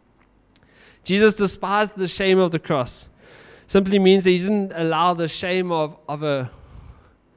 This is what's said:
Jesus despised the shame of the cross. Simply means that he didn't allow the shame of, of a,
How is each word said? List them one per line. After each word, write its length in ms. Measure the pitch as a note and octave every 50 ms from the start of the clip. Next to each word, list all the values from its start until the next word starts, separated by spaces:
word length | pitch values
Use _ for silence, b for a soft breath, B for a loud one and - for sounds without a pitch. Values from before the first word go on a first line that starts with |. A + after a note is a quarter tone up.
| _ _ _ _ _ _ _ _ _ _ _ b b b b b b b b b b
Jesus 300 | - F#3 G3+ G#3+ G#3+ G#3
despised 600 | - G3+ F#3 - - F#3+ F3+ G3+ G#3 G#3+ G3+ G#3
the 120 | F#3 F#3+ E3
shame 300 | - - G3 F#3+ F#3 F#3+
of 140 | F#3 E3+
the 80 | E3 D#3
cross. 500 | - - E3 C#3 B2 - - - - - _ b b b b b b b b b b
Simply 320 | b - G3 G3 F#3+ G3+ G3
means 260 | F#3+ F#3 F#3+ G3 F3+
that 60 | F#3
he 60 | F3+ F3
didn't 360 | F3+ G3 G#3+ G#3 G3 F#3+ E3
allow 400 | E3 E3 D#3+ D#3+ D#3 E3+ F3+ F3
the 120 | E3 E3+ D#3
shame 440 | - - - F3+ F#3 F#3 F#3 F3+
of, 260 | E3+ E3 D#3 D3 - - _ -
of 160 | D3 D3 D#3
a, 260 | D3+ C#3+ C3+ B2+ A#2+ b b b b b b b b b b b b b b _ b b